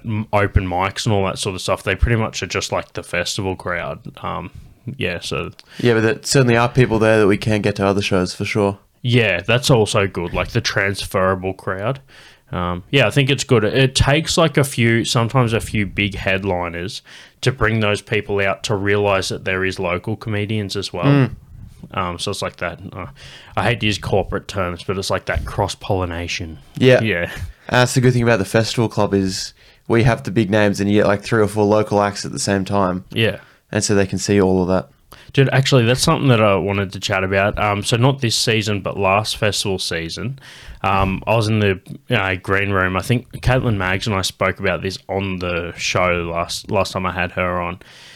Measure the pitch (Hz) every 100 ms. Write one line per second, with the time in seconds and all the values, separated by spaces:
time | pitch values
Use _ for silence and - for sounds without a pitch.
0 | 113 107 107 104 101 107 92 87 95 -
1 | 117 101 95 - 107 95 - 92 104 95
2 | 117 113 - - 95 98 - 92 - -
3 | - 87 87 - 95 92 95 85 71 80
4 | 92 - 90 85 87 - - - - -
5 | 92 85 - 69 85 - - - 120 110
6 | 110 107 - 139 120 117 120 131 117 110
7 | 110 110 101 104 110 107 101 101 98 98
8 | 101 95 90 - 101 110 101 101 _ _
9 | 127 120 107 87 92 123 - 120 101 107
10 | 98 92 85 90 87 120 - 107 98 98
11 | - 98 92 92 92 95 - 95 107 135
12 | - - - - _ 90 87 90 - 139
13 | 107 143 135 127 - 120 104 135 131 -
14 | 139 151 160 - 160 156 139 - 117 117
15 | - 123 117 131 117 110 - 110 95 101
16 | 101 95 101 95 101 90 87 87 90 -
17 | - - - _ 123 - 110 110 104 101
18 | - 107 101 101 98 95 - 101 98 104
19 | 101 95 - 95 95 95 95 92 90 90
20 | 110 107 113 104 104 107 98 101 92 90
21 | 139 143 127 - - - - - - -
22 | 90 87 - 95 92 - 87 85 98 95
23 | 87 - - - - - 107 117 107 104
24 | - 101 - 98 - 101 90 85 - 95
25 | 95 95 - 82 - - 98 - - 95
26 | 87 82 85 - 82 80 - - 127 127
27 | 110 87 85 - - - - 123 123 135
28 | 123 120 117 113 95 113 110 - 110 -
29 | 101 98 95 92 - - - _ - 113
30 | 120 113 - 95 95 107 104 95 101 104
31 | 95 101 - 117 101 107 101 107 107 104
32 | 101 98 69 57 - 98 95 101 92 92
33 | - 107 110 - - _ _ 107 104 101
34 | 92 95 - 101 92 92 90 92 - _
35 | _ - - - 135 156 135 135 113 123
36 | - 139 135 113 107 98 95 101 95 98
37 | - 98 92 98 104 - 104 101 101 117
38 | 131 135 120 - - 110 104 101 - -
39 | 95 101 110 - 107 - 104 92 - 82
40 | 82 82 107 135 - - - - 95 98
41 | 95 92 - 113 107 110 101 92 - -
42 | - 117 95 92 - 98 98 98 92 92
43 | - 123 - - - 127 123 101 92 95
44 | 120 95 92 - 95 - 95 85 95 90
45 | - 95 98 90 90 87 85 - - 98
46 | 90 87 85 85 87 - - 104 92 95
47 | 92 90 87 - 90 90 87 92 - -
48 | -